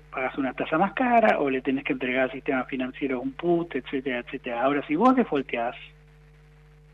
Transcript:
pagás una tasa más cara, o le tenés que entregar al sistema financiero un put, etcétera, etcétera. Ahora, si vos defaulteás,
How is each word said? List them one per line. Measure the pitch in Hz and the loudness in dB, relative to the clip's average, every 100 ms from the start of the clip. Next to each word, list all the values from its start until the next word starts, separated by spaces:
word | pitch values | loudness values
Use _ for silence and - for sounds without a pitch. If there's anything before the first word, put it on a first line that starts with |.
| - | -12
pagás | - 131 - | -6 -6 -2
una | 131 | -4
tasa | - 139 160 | -4 -2 2
más | 196 | 0
cara, | - 247 233 214 - | 2 4 6 6 4
o | 143 | 2
le | 131 | 0
tenés | 139 135 | 0 -2
que | - | 0
entregar | 135 127 127 | -2 0 0
al | 127 | 0
sistema | 107 - 131 | -2 -4 -2
financiero | 123 131 127 - 139 127 | -2 -4 -6 -4 -4 -2
un | 135 | -4
put, | 131 175 170 165 | -4 0 0 0
etcétera, | 135 - 139 135 120 | -6 -4 -4 -2 -4
etcétera. | - 131 131 120 | -6 -10 -6 0
Ahora, | 135 143 - | 0 0 0
si | |
vos | 151 247 254 | 4 4 4
defaulteás, | - 143 131 120 117 - - - - - - - - - - - - | 2 0 -2 -4 -4 -6 -16 -20 -20 -20 -20 -20 -20 -20 -20 -20 -20